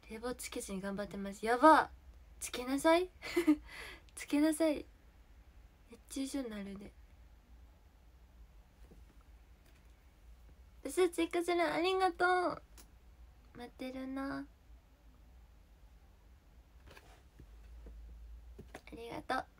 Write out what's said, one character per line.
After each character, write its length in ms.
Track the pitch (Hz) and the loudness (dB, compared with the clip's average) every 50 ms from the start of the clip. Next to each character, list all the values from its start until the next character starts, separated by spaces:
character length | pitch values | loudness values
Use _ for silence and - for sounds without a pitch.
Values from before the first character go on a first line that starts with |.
| - - | -14 -12
冷 80 | 220 226 | -12 -8
房 160 | 226 247 247 | -6 -8 -8
つ 160 | 247 - - | -6 -10 -8
け 100 | - 254 | -8 -8
ず 100 | 233 - | -8 -6
に 80 | 196 190 | -6 -4
頑 160 | 180 202 202 | -4 -4 -4
張 80 | 196 202 | -4 -6
っ 20 | |
て 100 | 196 - | -6 -6
ま 160 | 202 196 196 196 | -6 -6 -6 -6
す。 100 | - - | -4 0
や 140 | 220 240 | 0 2
ば。 320 | 247 262 311 311 - - - - - - - - - - - - - | 8 10 10 10 10 6 2 -6 -18 -20 -20 -20 -20 -20 -20 -14 -10
つ 120 | - - | -10 -8
け 120 | - - 247 | -6 -6 -4
な 160 | 254 269 277 | -2 -2 2
さ 160 | 285 320 330 | 6 6 6
い。 140 | 339 370 370 - - - - - 339 339 - 302 302 | 6 4 0 -8 -14 -12 -2 -2 2 4 4 4 4
<laughs> 520 | - - - - - - - - - - - | 2 -16 -16 -16 -16 -16 -16 -18 -20 -20 -14
つ 120 | - - | -14 -6
け 120 | - - 285 | 0 2 4
な 140 | 294 320 311 | 4 4 4
さ 160 | - 330 320 | 4 2 2
い。 160 | 294 - - - - - - - - - - - - - - - - - - - - - - - | 2 0 -4 -12 -20 -20 -20 -20 -20 -20 -20 -20 -20 -20 -20 -20 -20 -20 -20 -20 -20 -20 -20 -20
熱 120 | 233 - - - | -20 -20 -20 -10
中 180 | - 277 269 | -6 -6 -6
症 140 | 269 - 277 262 | -4 -4 -6 -6
に 60 | 233 | -6
な 60 | 214 208 196 | -6 -8 -8
る 140 | 196 196 | -10 -10
で。 140 | 196 285 - - - - - - - - - - - - - - - - - - - - - - - - - - - - - - - - - - - - - - - - - - - - - - - - - - - - - - - - - - - - - - - - - - - - - - - - - - - - - - - - | -12 -14 -16 -18 -20 -20 -20 -20 -20 -20 -20 -20 -20 -20 -20 -20 -20 -20 -20 -20 -20 -20 -20 -20 -20 -20 -20 -20 -20 -20 -20 -20 -20 -20 -20 -20 -20 -20 -20 -20 -20 -20 -20 -20 -20 -20 -20 -20 -20 -20 -20 -20 -20 -20 -20 -20 -20 -20 -20 -20 -20 -20 -20 -20 -20 -20 -20 -20 -20 -20 -20 -20 -20 -20 -20 -20 -20 -20 -20 -20 -14 -12
う 60 | 269 | -6
す、 180 | 277 349 370 339 | 2 2 2 2
追 180 | 339 - 339 | 2 0 -2
加 160 | 330 - 349 339 | 0 0 -2 0
す 100 | 349 349 | 2 2
る。 200 | 349 339 302 302 | 2 2 2 2
あ 60 | - | 2
り 140 | 330 370 381 | 2 2 2
が 160 | 381 381 370 | 4 2 2
と 140 | 359 - 359 359 370 359 349 320 | 2 2 2 4 4 4 2 0
う。 120 | - - - - - - - - - - - - - - - - - - - - - | -4 -4 -10 -20 -20 -20 -20 -20 -20 -20 -20 -20 -20 -20 -20 -20 -20 -20 -20 -20 -18
待 100 | 240 240 | -16 -16
っ 40 | 240 | -16
て 200 | - - 262 262 | -12 -10 -10 -8
る 160 | 254 262 262 | -8 -8 -8
な。 380 | 262 269 269 269 277 277 277 277 277 - - - - - - - - - - - - - - - - - - - - - - - - - - - - - - - - - - - - - - - - - - - - - - - - - - - - - - - - _ - - - - - - - - - - - - - - - - - - - - - - - - - - - - - - - | -8 -6 -6 -6 -6 -6 -8 -10 -12 -16 -20 -20 -20 -20 -20 -20 -20 -20 -20 -20 -20 -20 -20 -20 -20 -20 -20 -20 -20 -20 -20 -20 -20 -20 -20 -20 -20 -20 -20 -20 -20 -20 -20 -20 -20 -20 -20 -20 -20 -20 -20 -20 -20 -20 -20 -20 -20 -20 -20 -20 -20 -20 -20 -20 -20 _ -20 -20 -20 -20 -20 -20 -20 -18 -18 -16 -16 -16 -16 -16 -16 -18 -18 -18 -18 -18 -20 -20 -20 -20 -20 -20 -18 -18 -18 -18 -16
あ 60 | - | -14
り 140 | 233 233 233 | -14 -12 -10
が 120 | - - 302 | -10 -12 -6
と 180 | - 254 - | -2 -2 -2
う。 40 | - - - | -2 -6 -16